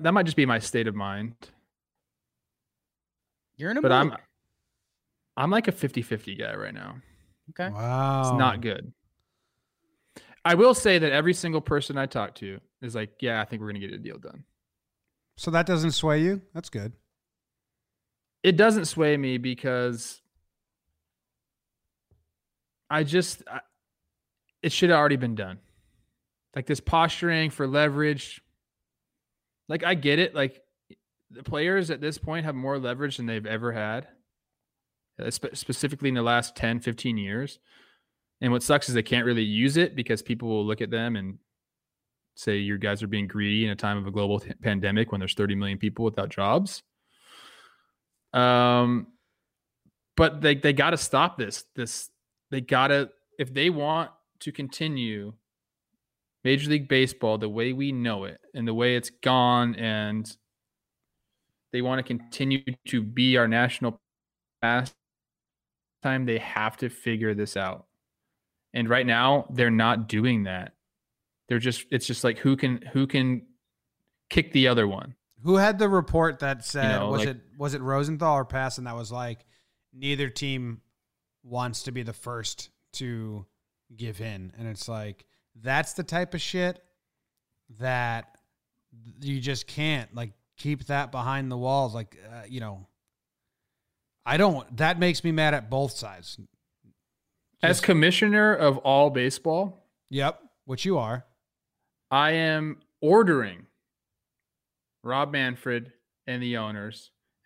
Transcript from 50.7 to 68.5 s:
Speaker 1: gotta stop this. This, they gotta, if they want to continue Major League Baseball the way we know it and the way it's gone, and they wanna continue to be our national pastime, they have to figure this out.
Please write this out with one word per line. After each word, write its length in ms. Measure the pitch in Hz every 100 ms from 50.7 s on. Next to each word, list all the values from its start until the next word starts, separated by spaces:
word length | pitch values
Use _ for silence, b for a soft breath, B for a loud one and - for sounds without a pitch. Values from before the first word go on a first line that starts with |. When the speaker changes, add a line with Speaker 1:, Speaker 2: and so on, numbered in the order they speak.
Speaker 1:
gotta 240 | 139 147 170
stop 400 | - 135 175 175
this. 260 | 104 - -
This, 360 | - 117 - - _ _ _ -
they 100 | 135
gotta, 500 | 127 131 135 143 135 _ _ -
if 140 | 127
they 180 | 135 170
want 400 | 156 147 160 151 _ _ -
to 120 | 151
continue 800 | 151 135 - 160 139 113 107 101 113 _ _ _ _ _ _ _ _ _ _
Major 260 | 127 139 147
League 180 | 151 135
Baseball 500 | 135 131 - 113 110
the 100 | 107
way 240 | 107 123
we 180 | 131 139
know 320 | 127 120 104
it 140 | 95 - _
and 120 | 131 117
the 60 |
way 220 | 113 123 123
it's 140 | 123
gone, 640 | - 131 127 123 120 120 104
and 540 | 113 107 107 107 110 - _ _ _ _ _ _ _ _ _ _ _ _ _
they 100 | 123
wanna 200 | 127 131
continue 600 | 127 120 - - 135 135 135 127 -
to 140 | 123
be 340 | 107 120 127 127
our 120 | 117
national 520 | 117 123 - 120 113 _ _ _ _ _ -
pastime, 320 | 117 123 127 - _ _ _ _ _ _ _ _ _ _ 139 131
they 140 | 123 113
have 380 | - 110 110 -
to 100 | 123
figure 460 | - 120 113 110
this 220 | 104 104 98
out. 300 | 92 92 _ _ _ _ _ _ _